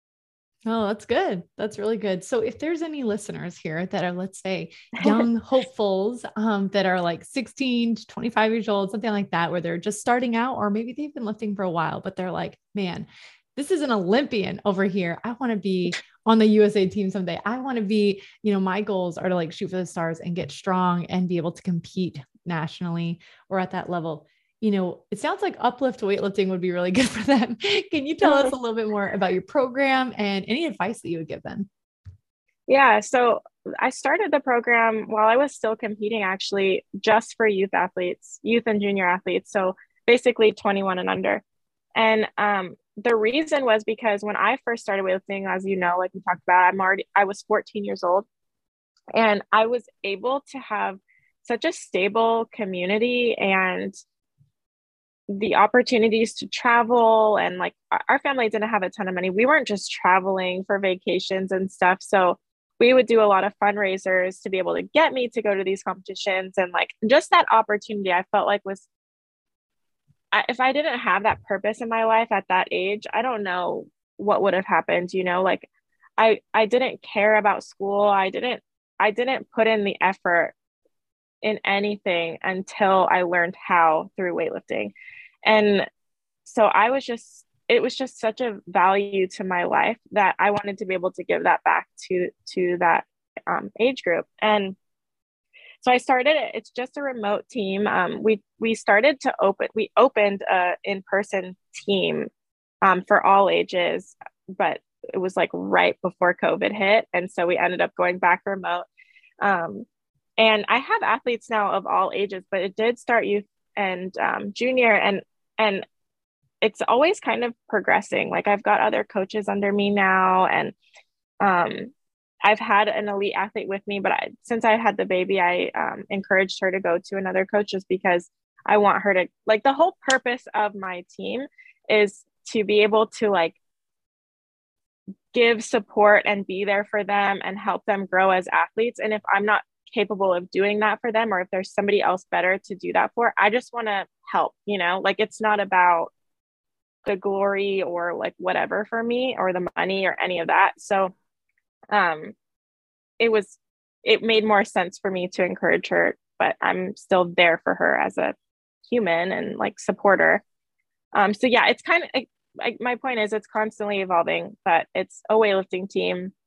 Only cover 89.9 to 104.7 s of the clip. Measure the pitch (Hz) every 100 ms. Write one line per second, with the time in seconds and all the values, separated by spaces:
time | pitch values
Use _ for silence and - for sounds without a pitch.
89.9 | - _ 208 185 - 202 208 202 196 196
90.9 | 185 185 185 180 170 175 165 170 165 -
91.9 | - - 180 180 - - - 180 175 175
92.9 | 165 - _ _ - - 175 202 - 240
93.9 | 262 - 165 - - 214 208 190 190 _
94.9 | _ _ _ _ _ _ _ - - -
95.9 | 247 - 254 262 311 226 - - - 254
96.9 | - 277 247 202 208 - 254 190 196 208
97.9 | 180 175 - 214 214 _ - 226 220 -
98.9 | 208 262 277 269 - 196 196 - 220 -
99.9 | - 262 - 208 196 - 185 180 - 196
100.9 | 196 190 196 208 196 185 185 _ - -
101.9 | 196 165 156 - _ _ _ _ - 196
102.9 | 185 - 202 - 196 190 170 180 185 175
103.9 | 170 - - - _ - 185 175